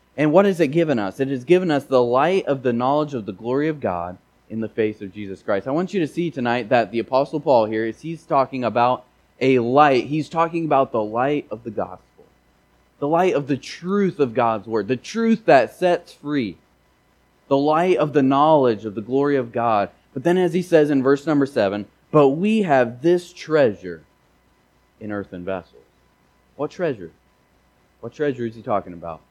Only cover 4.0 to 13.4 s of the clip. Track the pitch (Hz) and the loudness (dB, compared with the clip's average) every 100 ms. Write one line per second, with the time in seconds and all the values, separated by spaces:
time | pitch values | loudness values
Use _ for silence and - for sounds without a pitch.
4 | 87 90 _ _ - 110 110 - 107 107 | -8 -12 _ _ -14 -10 -6 -2 -4 -4
5 | 98 98 101 92 - 101 131 151 185 202 | -12 -12 -12 -10 -4 -4 -2 -4 -2 -4
6 | 151 - 175 143 120 123 110 123 101 113 | -4 -4 -6 -4 -2 -2 0 0 0 -4
7 | 104 127 147 156 143 123 110 110 113 113 | -2 -2 -2 -2 2 2 2 -2 -4 -6
8 | 156 160 - 147 131 135 120 117 120 127 | -12 -12 -2 -2 0 -2 -2 0 0 0
9 | - _ _ - 135 127 117 135 147 127 | -6 _ _ -4 2 2 4 4 6 4
10 | - 156 143 165 165 170 160 139 131 117 | 0 -4 -4 -2 -2 -2 0 0 0 -2
11 | 107 113 135 147 - 110 117 104 90 92 | -4 -2 -2 -2 -6 -12 -10 -8 -8 -10
12 | _ _ _ _ _ _ _ _ _ - | _ _ _ _ _ _ _ _ _ -8
13 | 143 165 185 143 | -2 2 2 0